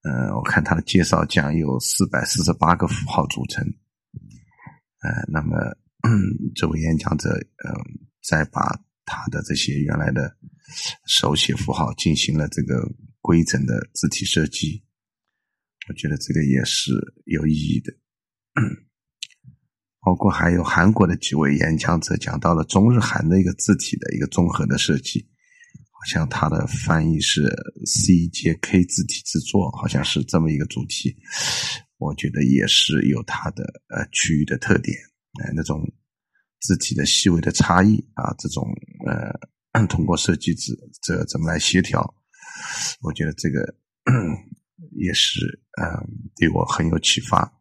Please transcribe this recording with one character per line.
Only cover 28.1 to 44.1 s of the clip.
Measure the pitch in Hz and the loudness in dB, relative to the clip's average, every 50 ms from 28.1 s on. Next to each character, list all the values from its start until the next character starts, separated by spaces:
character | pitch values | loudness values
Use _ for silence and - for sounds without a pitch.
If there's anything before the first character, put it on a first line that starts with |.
| 92 87 85 85 | 6 6 6 2
J | - - - 87 82 - | -4 -2 0 0 0 0
K | - - - 92 90 | -2 2 4 4 4
字 | - - - - | 4 0 -4 -4
体 | 113 - - - | -4 -6 -8 -8
制 | - - 82 | -4 -4 -4
作， | - - - 98 92 - | -4 0 0 0 0 0
好 | - - - - | -4 -4 -6 -2
像 | - 67 67 | -2 -2 -2
是 | - - 76 67 | 0 -2 -2 -2
这 | - - 85 | 0 0 0
么 | 80 80 | 2 2
一 | 76 71 | 0 0
个 | 76 - | -2 -4
主 | - 71 - | -4 -8 -8
题， | - - - - - - - _ - - - - - - - - - - - - _ _ _ | -6 -8 -4 -4 -6 -6 -6 _ -10 -8 -6 -4 -4 -4 -4 -4 -6 -6 -10 -12 _ _ _
我 | 76 76 71 | -6 -6 -6
觉 | - - 71 | -4 -4 -4
得 | 60 71 71 | 0 2 2
也 | 64 65 65 50 - | 4 4 4 4 4
是 | - - - - 78 67 50 64 | 2 2 2 2 2 2 4 2
有 | 71 58 - | 2 0 -2
它 | - - - - - | -6 -8 -6 -6 -6
的， | - - - - - - _ _ | -8 -8 -10 -10 -12 -16 _ _
呃， | - - - - | -6 -6 -6 -4
区 | - - - - 82 | -2 -2 0 2 2
域 | 73 76 | 2 2
的 | - - - | 0 -2 -4
特 | - - - - | 2 2 2 2
点， | - - - - - _ _ _ _ _ _ - - | 2 -2 -4 -6 -8 _ _ _ _ _ _ -8 -6
呃， | - - | -4 -4
那 | 80 82 | -4 -2
种 | - 73 76 78 - - _ _ _ _ _ _ _ _ _ _ _ _ _ | -2 -4 -4 -4 -8 -10 _ _ _ _ _ _ _ _ _ _ _ _ _
字 | - - 95 82 | 0 0 0 0
体 | - - 123 | 0 -4 -2
的 | - 69 | -2 0
细 | - - - - 101 | 2 2 4 4 4
微 | 87 82 | 4 4
的 | 78 - | 2 0
差 | - - - - 85 90 | 2 2 4 4 6 6
异 | 92 104 110 - - _ _ | 6 6 4 4 0 _ _
啊， | - - - - - | -6 -6 -6 -6 -4
这 | - - | -8 -8
种， | - - - - - - - - - - - - | -6 -6 -6 -6 -8 -10 -12 -20 -18 -10 -8 -6
呃， | - - - - - - - _ _ _ _ _ _ 113 110 90 | -6 -6 -6 -8 -10 -12 -14 _ _ _ _ _ _ 2 2 2
<clears throat> | |
通 | - - 78 | 2 0 2
过 | - 85 | 2 2
设 | - - - 87 | 2 2 2 0
计 | - - - 85 | 2 0 -2 -2
者， | - - - 58 - - - _ - | -2 -4 -8 -8 -10 -12 -20 _ -14
者 | - - 80 - 80 | -6 -4 -4 -4 -4
怎 | - - - | -4 -4 -4
么 | 80 80 | -2 -2
来 | 80 80 | -2 0
协 | - - - 92 | 0 4 4 4
调， | 95 - - - - - _ _ _ _ _ _ - - - - - - - - - - - _ | 4 4 0 -2 -2 -2 _ _ _ _ _ _ -20 -20 -18 -14 -12 -10 -8 -6 -6 -6 -8 _
我 | - - | -8 -8
觉 | 76 - 80 | -6 -4 -4
得 | 80 73 | -6 -6
这 | - - 80 | -4 -4 -2
个， | 67 69 - - - _ _ _ _ _ _ | -2 -2 -4 -4 -8 _ _ _ _ _ _
<clears throat> | - | 2